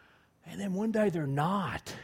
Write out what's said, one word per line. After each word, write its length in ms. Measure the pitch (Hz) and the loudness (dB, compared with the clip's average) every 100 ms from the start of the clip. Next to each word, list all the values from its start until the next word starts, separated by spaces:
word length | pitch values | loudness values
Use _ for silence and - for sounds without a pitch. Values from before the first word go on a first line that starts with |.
| - _ _ _ 165 | -20 _ _ _ -16
And 120 | 170 | -8
then 140 | 202 | -4
one 180 | 185 220 | -2 0
day 180 | 220 208 | 4 4
they're 180 | 165 143 | 2 0
not, 680 | 139 156 202 165 139 - - | 2 2 2 0 -4 -8 -12